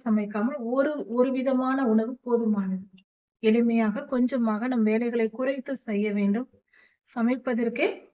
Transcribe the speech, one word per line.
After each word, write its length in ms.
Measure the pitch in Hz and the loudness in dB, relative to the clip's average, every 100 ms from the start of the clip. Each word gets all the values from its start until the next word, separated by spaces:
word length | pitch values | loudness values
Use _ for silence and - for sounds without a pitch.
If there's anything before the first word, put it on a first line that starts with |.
சமைக்காமல், 520 | 226 214 208 208 240 285 | 0 0 0 -2 -2 -2
ஒரு, 480 | 226 269 294 294 202 | -2 0 0 -2 -4
ஒரு 260 | 240 262 | 0 2
விதமான 540 | 254 262 254 262 269 247 | 2 0 0 0 0 2
உணவு 320 | 220 226 262 | 2 0 -6
போதுமானது. 640 | 240 233 220 202 190 185 - - _ _ _ _ | -2 0 0 0 -2 -6 -8 -20 _ _ _ _
எளிமையாக, 600 | 220 233 233 233 220 220 | 2 4 4 2 2 -2
கொஞ்சமாக 640 | 277 254 247 269 226 214 254 | -4 0 0 2 0 0 -2
நம் 160 | 247 | 0
வேலைகளை 480 | 214 220 240 240 220 | 2 2 0 0 -2
குறைத்து 460 | 220 262 277 262 262 | -2 -4 -4 -6 -8
செய்ய 360 | - 202 208 | -4 -2 0
வேண்டும். 360 | 208 202 220 262 _ _ _ _ _ _ | 0 2 0 -4 _ _ _ _ _ _
சமைப்பதற்கே 880 | 247 233 262 262 233 233 233 392 - - | -2 0 0 -2 0 0 0 -2 -2 -14